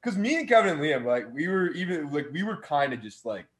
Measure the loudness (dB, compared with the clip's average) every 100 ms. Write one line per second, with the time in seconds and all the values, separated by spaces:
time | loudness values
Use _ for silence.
0 | -4 0 0 0 6 6 6 2 0 0
1 | 2 0 0 -4 0 2 0 -2 -4 -4
2 | -2 -4 -4 -4 -4 -6 -2 0 0 -2
3 | -10 -10 -8 -8 -10